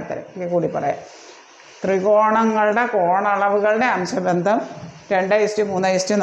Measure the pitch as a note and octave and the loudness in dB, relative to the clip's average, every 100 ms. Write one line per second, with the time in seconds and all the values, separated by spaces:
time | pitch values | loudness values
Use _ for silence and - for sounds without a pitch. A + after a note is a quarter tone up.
0 | - - - F#3 F3 F3 D3 D3 C#3+ - | -4 -10 -12 -10 -2 -2 -2 -4 -4 -6
1 | - - - - - - - - F#3+ F#3+ | -10 -20 -20 -20 -20 -20 -20 -8 -2 0
2 | G3 G#3 A3 A3 A3+ G#3+ G#3+ G#3+ A#3+ G#3 | 2 4 4 2 2 2 2 2 0 0
3 | F3 F#3+ G#3 G3 G3+ G#3 G#3+ G#3+ B3 F#3 | 2 2 0 0 2 2 2 2 0 -2
4 | F3+ A3 F3+ F3 F#3 A#3 - - - - | -4 -2 0 0 2 0 -2 -14 -18 -14
5 | - F#3+ F#3+ G#3+ G#3 G#3+ G3+ F#3 F#3+ F#3 | -2 0 2 2 0 0 -2 0 0 0
6 | F#3 G#3 | 0 2